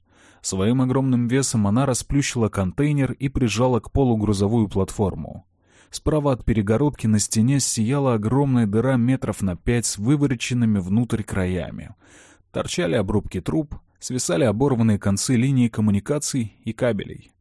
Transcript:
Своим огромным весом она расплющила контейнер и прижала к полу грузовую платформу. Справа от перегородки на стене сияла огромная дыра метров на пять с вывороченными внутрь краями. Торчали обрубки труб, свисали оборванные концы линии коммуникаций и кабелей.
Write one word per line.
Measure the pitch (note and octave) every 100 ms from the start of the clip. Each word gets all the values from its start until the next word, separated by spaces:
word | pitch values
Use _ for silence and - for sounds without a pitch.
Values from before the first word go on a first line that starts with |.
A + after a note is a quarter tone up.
| _ _ - _
Своим | - F#2+ G2+ C3
огромным | B2+ C3 C3 A#2+ A#2+
весом | C3 C3 A#2 G2+
она | A2+ C3+
расплющила | A#2+ - C#3+ C3+ B2 G#2+
контейнер | - F#2 - D3 D3 C3
и | - C3+
прижала | - B2 G#2 B2+ A#2+
к | -
полу | - C3 A2
грузовую | G#2 G2 G2+ A#2 G2+
платформу. | G2 F#2+ - F#2+ - - - - _ _ _ _
Справа | - - D3+ C#3+
от | B2
перегородки | - A2+ G2+ A2 D3 - A2
на | G#2+
стене | - A2+ A#2 C#3
сияла | - - A2 C#3+ C3+
огромная | A#2 G#2+ C3 C#3+ B2 A2
дыра | G#2+ B2+ B2+
метров | A#2 C3 - G2+
на | G2 F2
пять | - A#2+ -
с | -
вывороченными | G#2+ D3 C#3+ B2 - B2 A2+ G#2
внутрь | F2+ G#2 B2 A2
краями. | G#2 G2 F#2 F2+ - - - - - - - _ _
Торчали | A#2+ - - E3+
обрубки | C3+ F#2+ G#2 - F#2+
труб, | - D#3 D3+ - _ _
свисали | - B2 - E3
оборванные | B2+ G#2 C#3 A#2+ A2+ G2+
концы | G2+ G2 - B2
линии | C3 C3+ A#2
коммуникаций | - G#2+ G2+ - D3 - C#3 A2 _
и | A2+
кабелей. | - B2 G2+ - - - _